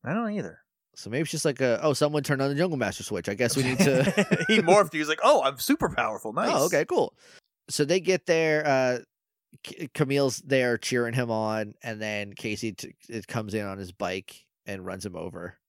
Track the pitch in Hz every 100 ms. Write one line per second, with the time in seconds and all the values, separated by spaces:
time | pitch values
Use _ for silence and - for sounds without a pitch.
0 | 117 190 226 208 101 80 _ _ _ -
1 | - 123 156 160 160 123 131 113 156 135
2 | 147 151 139 139 135 143 180 147 107 92
3 | - 101 87 101 120 135 127 127 165 131
4 | 135 196 196 175 175 220 170 196 180 156
5 | 151 156 220 285 135 139 - 285 - -
6 | 110 107 110 123 202 320 143 151 156 349
7 | 151 _ - - _ _ - - 143 185
8 | 170 185 - 165 160 151 151 135 127 123
9 | - _ _ _ _ _ - - 165 -
10 | 139 139 139 - - 135 123 117 - 123
11 | 120 123 120 110 110 110 107 - 120 110
12 | 107 104 101 107 113 107 113 101 - -
13 | - 117 101 120 107 107 104 95 95 92
14 | 95 95 95 - _ _ - 98 92 95
15 | 101 87 87 85 87 -